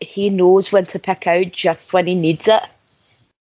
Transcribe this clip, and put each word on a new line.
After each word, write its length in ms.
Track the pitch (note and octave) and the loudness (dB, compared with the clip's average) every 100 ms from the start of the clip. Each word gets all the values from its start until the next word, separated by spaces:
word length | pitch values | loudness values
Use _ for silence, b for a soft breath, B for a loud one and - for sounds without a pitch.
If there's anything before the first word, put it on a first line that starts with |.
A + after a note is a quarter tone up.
he 300 | - - G3+ | -12 -4 -2
knows 400 | G3 F3+ F#3+ F#3+ | 2 4 4 2
when 160 | G3+ F3+ | 0 -2
to 120 | F#3+ | -8
pick 280 | - F#3 F3+ | -6 -6 -2
out 240 | F3 F3+ | -2 -2
just 400 | - F3+ D#3 - | -4 -4 -4 -2
when 140 | F#3 F3 | -2 0
he 80 | |
needs 320 | F#3 D#3+ D#3+ - | 0 -2 0 2
it. 160 | A3 - _ _ _ _ _ _ _ | 0 0 _ _ _ _ _ _ _